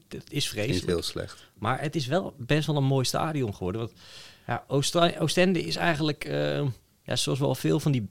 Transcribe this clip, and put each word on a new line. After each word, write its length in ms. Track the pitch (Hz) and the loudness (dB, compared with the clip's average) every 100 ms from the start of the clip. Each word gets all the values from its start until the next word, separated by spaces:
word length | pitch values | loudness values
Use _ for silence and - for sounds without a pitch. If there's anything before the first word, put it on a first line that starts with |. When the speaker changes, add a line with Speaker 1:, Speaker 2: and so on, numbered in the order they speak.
| - | -14
Speaker 1:
het 240 | 131 - | -14 -8
is 160 | 135 - | -4 -4
vreselijk. 220 | 107 107 92 | -2 -2 -2
Speaker 2:
Klinkt 100 | 90 | 0
heel 100 | 85 | -2
slecht. 460 | - - 90 - - _ | -2 -6 -8 -12 -20 _
Speaker 1:
Maar 220 | 104 131 | -4 -2
het 160 | 151 - | -2 -4
is 100 | 123 | -2
wel 280 | 170 190 - | -2 -2 -6
best 300 | 117 151 151 | 0 0 2
wel 100 | 147 | 2
een 80 | |
mooi 200 | 135 135 | 2 2
stadion 500 | 123 - 160 151 117 | 2 0 -2 0 -2
geworden. 260 | 98 - 110 | -2 -4 -4
Want, 120 | 113 - - - - - - | -6 -10 -20 -20 -20 -14 -6
ja, 180 | 120 - | -6 -2
Oost-, 500 | 139 139 170 170 - | 0 2 4 2 4
Oostende 440 | 160 180 185 170 | 2 4 4 4
is 120 | 160 160 | 0 0
eigenlijk, 480 | 170 147 156 147 | 0 2 0 -2
eh, 380 | 151 147 147 143 143 - _ _ | -4 -2 0 0 0 -2 _ _
ja, 140 | - 123 | -6 -2
zoals 220 | - 135 | 0 0
wel 160 | 139 | 0
veel 260 | 131 160 156 | 0 2 2
van 120 | 151 | 4
die 160 | 131 101 | 2 0